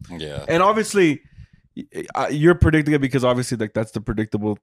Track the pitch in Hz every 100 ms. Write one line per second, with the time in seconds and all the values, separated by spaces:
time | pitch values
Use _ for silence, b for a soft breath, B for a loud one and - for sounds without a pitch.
0 | - 85 78 71 71 165 190 220 208 202
1 | 170 135 b b b b _ - - -
2 | - - 113 147 160 175 165 156 147 147
3 | 135 135 123 123 127 117 110 - 117 117
4 | 110 107 110 107 107 101